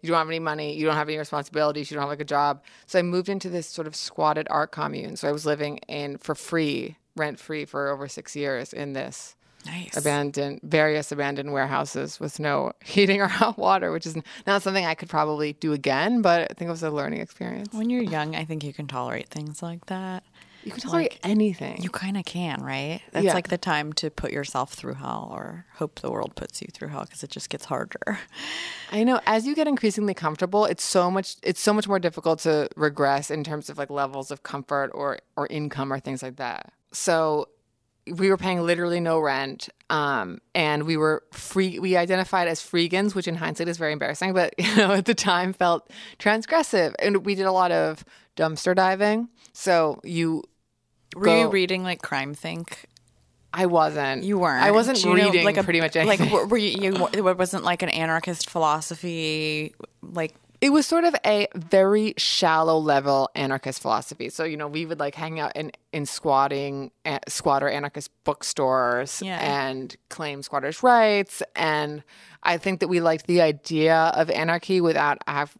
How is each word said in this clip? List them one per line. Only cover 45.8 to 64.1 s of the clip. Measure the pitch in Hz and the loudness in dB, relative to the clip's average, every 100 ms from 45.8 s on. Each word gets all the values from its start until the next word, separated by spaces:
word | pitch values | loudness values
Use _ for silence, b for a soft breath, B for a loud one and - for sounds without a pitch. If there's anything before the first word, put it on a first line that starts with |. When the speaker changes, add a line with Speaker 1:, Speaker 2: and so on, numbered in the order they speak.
| - B B B | -2 B B B
Speaker 1:
transgressive. | 208 220 - 320 - 208 156 - | 0 0 2 2 2 2 2 2
And | 208 202 202 | 0 0 -2
we | 196 | 0
did | 190 | 2
a | |
lot | 185 180 | 4 4
of | 165 156 156 - b b - | 2 0 -4 -14 b b -2
dumpster | 160 156 180 180 | -2 0 0 4
diving. | 185 190 208 220 240 _ b | 4 4 2 2 -2 _ b
So | - 196 170 156 - | -6 2 4 4 0
you | - 165 165 160 - _ _ _ _ _ - 175 | -4 0 0 0 -6 _ _ _ _ _ -16 0
Speaker 2:
Were | 185 | 4
you | 165 160 | 6 6
Speaker 1:
go | |
Speaker 2:
reading, | 190 180 185 | 4 2 0
like, | 185 175 | -2 -4
Crime | - 139 135 147 | -4 -4 -4 -8
Think? | 160 165 170 - - _ _ _ _ _ - | -8 -10 -10 -14 -20 _ _ _ _ _ -10
Speaker 1:
I | 165 185 | 0 4
wasn't. | 170 156 151 139 135 | 6 4 2 -2 -2
Speaker 2:
You | 190 202 | 0 2
weren't. | 175 131 202 | 2 4 6
Speaker 1:
I | |
wasn't | 214 233 254 | 6 4 2
Speaker 2:
Do | 180 | 4
you | 180 | 6
know, | - | 6
Speaker 1:
reading | 180 170 | 6 4
Speaker 2:
like, | 196 | 2
a, | |
Speaker 1:
pretty | 185 165 | 2 2
much | 160 165 | 2 4
Speaker 2:
like, | 208 196 | 4 4
Speaker 1:
anything. | 156 | 4
Speaker 2:
were, | 196 202 | 4 4
were | 240 | 2
you, | 208 185 190 | 2 0 0
you, | 190 180 | 2 0
it | 202 | 2
wasn't, | 185 185 180 190 | 2 2 0 0
like, | - 170 | -2 0
an | 180 | 0
anarchist | 160 160 160 185 165 - | 0 0 0 -2 -6 -4
philosophy, | 170 156 151 156 165 175 165 156 156 156 151 151 - - _ | 0 2 2 -2 -8 -6 -4 -2 -2 -2 -4 -6 -10 -20 _
like, | - 170 160 - _ - | -10 -6 -6 -6 _ 0
Speaker 1:
It | 277 | 4
was | 294 - | 6 4
sort | 330 339 | 4 4
of | 294 - | 2 2
a | 208 202 - | 2 0 -4
very | 165 196 190 214 214 - | 4 6 6 6 2 0
shallow | - - 175 160 160 160 | 0 2 4 4 4 4
level | 151 139 139 135 135 - | 4 4 4 2 2 0
anarchist | 139 135 135 131 | -2 -2 -4 -6
philosophy. | 123 110 - | 0 0 -2